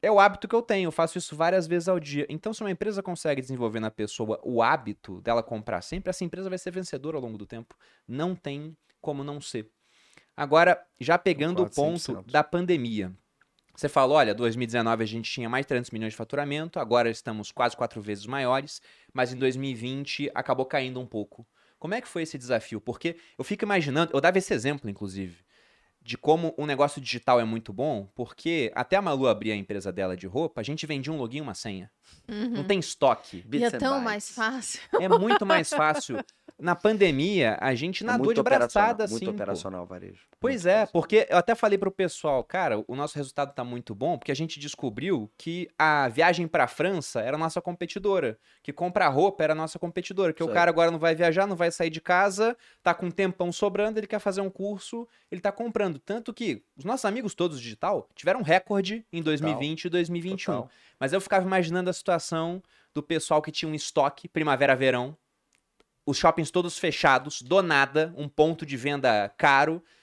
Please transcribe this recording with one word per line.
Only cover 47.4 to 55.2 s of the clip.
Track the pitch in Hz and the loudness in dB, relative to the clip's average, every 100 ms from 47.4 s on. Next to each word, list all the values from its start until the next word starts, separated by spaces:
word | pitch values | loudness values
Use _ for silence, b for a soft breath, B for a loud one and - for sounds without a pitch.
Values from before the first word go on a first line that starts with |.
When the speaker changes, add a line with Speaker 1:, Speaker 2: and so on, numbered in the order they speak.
| 160 175 | -2 -4
Speaker 1:
competidora, | 175 170 175 202 196 190 131 110 b b | -8 -8 -8 -2 0 2 0 -4 b b
que | - | -14
Compra | - 180 180 165 | -6 -2 4 4
Roupa | 135 190 196 | 6 2 4
era | 156 156 | 0 0
nossa | 160 - | -2 -6
competidora, | 170 175 175 190 185 | -6 -6 -6 0 0
que | 156 | 0
o | 165 | 0
Speaker 2:
Isso | |
aí. | 113 | 4
Speaker 1:
cara | 170 | 4
agora | 165 170 | 6 4
não | 165 | 4
vai | 165 160 | 2 4
viajar, | 170 165 202 | 4 4 2
não | 180 | 2
vai | 170 | 0
sair | - 165 | 0 -2
de | 160 | -4
casa, | - 180 202 190 220 240 b b | 2 4 4 2 0 0 b b
tá | - | 0
com | 175 180 | 0 -2
um | |
tempão | 170 190 180 175 | -2 -2 0 -4
sobrando, | 175 208 196 208 220 | 0 0 2 0 -2
ele | 220 | -4
quer | 208 | -4
fazer | 202 190 | -2 -2
um | 190 | -4
curso, | - 196 202 - 233 233 _ | -4 -6 -6 -10 -12 -12 _